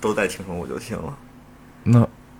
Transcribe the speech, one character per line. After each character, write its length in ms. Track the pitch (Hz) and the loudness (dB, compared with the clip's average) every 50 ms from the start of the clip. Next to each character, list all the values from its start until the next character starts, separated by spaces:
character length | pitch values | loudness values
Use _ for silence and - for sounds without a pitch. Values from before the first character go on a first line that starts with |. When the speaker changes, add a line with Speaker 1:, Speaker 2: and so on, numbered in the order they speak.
Speaker 1:
都 140 | - 107 104 | -2 -2 0
在 120 | - 101 | 0 0
听 120 | 92 - - 95 | -2 -2 -6 -10
什 40 | 95 | -8
么 80 | 87 87 | -8 -8
我 80 | 80 | -6
就 120 | 64 64 73 | -6 -8 -8
听 180 | - - 107 | -8 -8 -8
了。 180 | 87 85 78 - - - - - - - - - - - - - - | -8 -8 -10 -12 -14 -18 -20 -20 -20 -20 -20 -20 -20 -20 -20 -14 -4
Speaker 2:
那 240 | - - 120 120 113 - - - - - - | 2 4 6 6 6 4 0 -12 -20 -20 -20